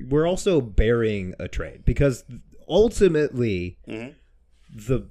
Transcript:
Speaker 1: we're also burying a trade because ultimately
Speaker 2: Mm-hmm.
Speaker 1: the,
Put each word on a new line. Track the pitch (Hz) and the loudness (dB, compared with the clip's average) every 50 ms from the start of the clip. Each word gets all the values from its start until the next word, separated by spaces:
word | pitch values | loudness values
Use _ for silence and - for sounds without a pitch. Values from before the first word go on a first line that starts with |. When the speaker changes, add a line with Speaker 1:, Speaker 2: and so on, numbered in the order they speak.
| - 127 | -4 -2
Speaker 1:
we're | 139 147 156 | 0 0 0
also | 170 185 180 - 208 185 156 | 0 0 0 0 2 2 2
burying | 127 113 95 - 110 110 120 117 113 110 107 101 92 92 - - | 0 0 2 2 4 4 4 2 2 0 -2 -2 -4 -8 -8 -10
a | - 90 | -10 -10
trade | - - 82 78 - - - | -8 -8 -10 -10 -12 -4 -2
because | - 123 - 143 139 127 - - - 123 117 - - - - - - | 0 2 2 2 2 0 -2 -8 -16 -18 -18 -20 -20 -20 -20 -8 0
ultimately | 151 185 214 240 - - 208 185 160 151 151 139 - 127 120 113 98 90 87 90 87 - - - | 4 4 4 4 4 4 4 4 4 2 0 -2 -2 -2 -2 0 0 -2 -4 -6 -10 -12 -14 -12
Speaker 2:
Mm-hmm. | 110 110 113 131 160 _ _ _ _ _ _ _ _ _ _ - 143 117 104 | -12 -12 -12 -14 -16 _ _ _ _ _ _ _ _ _ _ -20 -20 -12 -4
Speaker 1:
the, | - 135 120 - - | -2 -2 -2 -2 -6